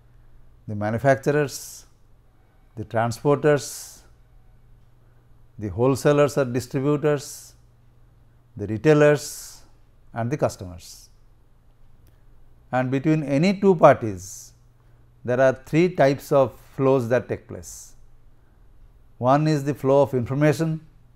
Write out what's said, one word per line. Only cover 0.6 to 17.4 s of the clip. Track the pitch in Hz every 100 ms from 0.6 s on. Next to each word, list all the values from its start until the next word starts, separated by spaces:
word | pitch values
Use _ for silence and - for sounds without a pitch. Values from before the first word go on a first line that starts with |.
| -
the |
manufacturers, | 104 104 113 139 135 147 147 143 - - - - _ - - _ _ _ _ _
the | -
transporters, | 107 113 117 113 147 139 151 143 - - - - - _ _ - - - _ - _ _ _ _ _ - - -
the | 101
wholesalers | 92 127 131 151 147 143 147
or |
distributors, | 131 123 117 147 139 147 151 147 - - - - _ _ _ _ - _ _ _ _ -
the | 101
retailers | 110 151 151 147 147 - - - - - - _ _ -
and | 120 117
the | 151
customers. | 127 - 92 85 - - - _ _ _ _ _ _ _ - - - _ - - - - _
And | 127 127
between | 135 156 156
any | 139 139 185 196
two | 196 175
parties, | 165 127 113 92 92 - - _ _ _ _ - _ _
there | - 123
are | 131 127 -
three | 151 180
types | 180 139 143 -
of | 143 131 - - -
flows | 135 135 117
that | 123 -
take | 107